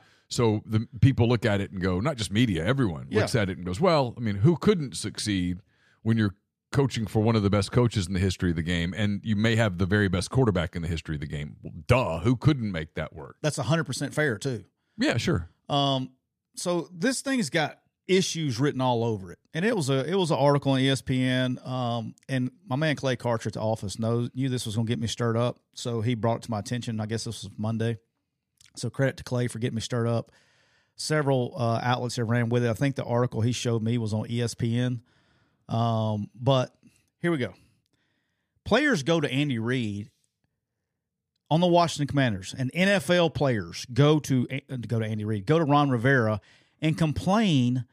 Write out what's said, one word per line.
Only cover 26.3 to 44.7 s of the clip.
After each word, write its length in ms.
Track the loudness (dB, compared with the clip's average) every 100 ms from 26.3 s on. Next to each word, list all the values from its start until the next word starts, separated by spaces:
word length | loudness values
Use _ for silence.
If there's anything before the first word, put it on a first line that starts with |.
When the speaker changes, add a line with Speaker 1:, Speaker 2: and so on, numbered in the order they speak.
| -2
Speaker 2:
it 60 |
to 80 | -4
my 80 | -6
attention. 420 | -4 -6 -4 -6
I 60 | -4
guess 180 | -6
this 200 | -6 -10
was 60 | -12 -6
Monday, 400 | -4 -2 -2 -4 _ _ _ _ _ _ _ -10
so 140 | -6
credit 260 | 0 -2 -2
to 80 |
Clay 220 | -4 -2 -2
for 120 | -4
getting 160 | -4 -4
me 40 |
stirred 260 | -4 -2 0
up. 240 | 0 -4 _ _ _ _ _ _ -10
Several, 580 | -2 0 2 2 0 0
uh, 240 | 0 0
outlets 340 | 0 0 -2 -2
have 120 | 0
ran 220 | 0 2
with 120 | 2
it. 60 | 2
I 60 |
think 220 | 0 0 -2
the 80 |
article 360 | 0 0 0 0
he 120 | -2
showed 300 | 0 -2 0
me 140 | 0 -2
was 160 | -2
on 180 | -4 -2
E 120 | -4
S 100 | -4
P 240 | -2 -2 0
N. 240 | -2 -4 -10 _ _ _ _ _ -4
Um, 640 | 0 0 0 0 -2 -6
but 420 | -4 0 2 0 _ _ _ _ _
here 120 | -2
we 60 | -2
go. 160 | -4 -8 _ _ _ _ _ _ _ _ _ _ 0
Players 360 | 2 4 2
go 160 | 0 0
to 140 | 0
Andy 260 | 0 0 -2
Reid 520 | -2 -2 -4 -6 -12 _ _ _ _ _ _ _ _ _ _ _ _ _ 0
on 100 | 2
the 60 | 4
Washington 400 | 4 4 0 -2
Commanders, 460 | 2 2 0 -6 -6
and 140 | -4
N 140 | 0 2
F 220 | 2 2
L 180 | 2 2
players 560 | 2 0 0 -4 -10 -2
go 260 | 4 6 4
to, 280 | 2 0 0
to 320 | -4 -8